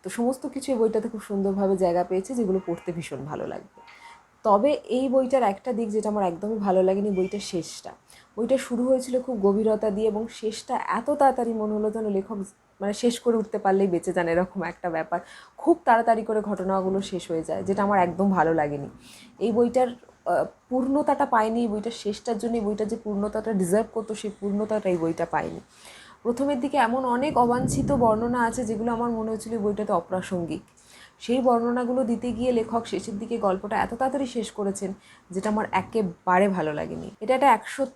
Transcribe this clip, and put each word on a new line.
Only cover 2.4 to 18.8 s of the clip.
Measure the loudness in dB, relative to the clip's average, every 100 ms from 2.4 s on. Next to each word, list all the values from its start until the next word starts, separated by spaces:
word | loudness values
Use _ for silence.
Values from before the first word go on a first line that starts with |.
| 2 0 0
পড়তে | -6 -4
ভীষণ | -6 -8 -8 -8
ভালো | -6 -6
লাগবে। | -8 -12 -20 -20 -20 -20 -20 _ _
তবে | 4 4 4
এই | 2 0 -2 2
বইটার | 2 2 2
একটা | 2 0 -4
দিক | -4 -2
যেটা | -2 0
আমার | 0 0
একদমই | -2 -4 -2
ভালো | 2 4
লাগেনি, | 4 2 0
বইটার | 0 0 -2
শেষটা। | -6 -6 -6 -14 -16 -18 _ -20 _ -8
বইটা | 0 0
শুরু | 0 -2 2
হয়েছিল | 2 2 -2
খুব | -2 2
গভীরতা | 2 4 2 2 0
দিয়ে | 0 0
এবং | 0 -6
শেষটা | -6 -6 -6 -6 -4 -2
এত | -2 0
তাড়াতাড়ি | 4 4 4 -2
মনে | -2 -2
হলো | 0 -2
যেন | -2 -2
লেখক, | -2 -4 -8 -10 _ _ _
মানে, | -4
শেষ | 0 0 0
করে | 0 0
উঠতে | 0 -2
পারলেই | 2 4 4
বেঁচে | 2 0
যান, | 0 2
এরকম | 2 0 -2
একটা | -6 -6 -4
ব্যাপার। | -4 -2 -6 -6 -20 -20 -4
খুব | 2 2 6
তাড়াতাড়ি | 4 6 2
করে | 2 -2
ঘটনাগুলো | -2 -4 0 0 2 -2
শেষ | -2 -8 -4
হয়ে | -4
যায়, | -2 -4
যেটা | -2 0
আমার | 2 4
একদম | 2 2 2
ভালো | 4 4
লাগেনি। | 2 0 -4